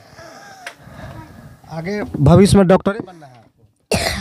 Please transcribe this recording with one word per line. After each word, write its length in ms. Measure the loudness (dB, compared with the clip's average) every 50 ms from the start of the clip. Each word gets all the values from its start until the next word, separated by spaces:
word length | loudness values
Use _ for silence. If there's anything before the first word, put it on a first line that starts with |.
| -20 _ -20 -20 -20 -20 -20 -20 -20 -20 -20 -20 -20 -20 -20 _ _ -20 -20 -20 -20 -20 -20 -20 -20 -20 -20 -20 -20 -20 -20 _ _ -18
आगे 320 | -16 -12 -10 -10 -8 -8 -8
भविष्य 560 | -8 -6 0 2 4 6 6 6 4 4 4
में 80 | 4
डॉक्टर 260 | 4 2 0 0 -4 -8
ही 80 | -8
बनना 260 | -10 -16 -20 -20 -20
है 100 | -20 _
आपको? 600 | _ _ _ _ _ _ _ _ _ _ _ -8 -6 -6 -6 -8 -10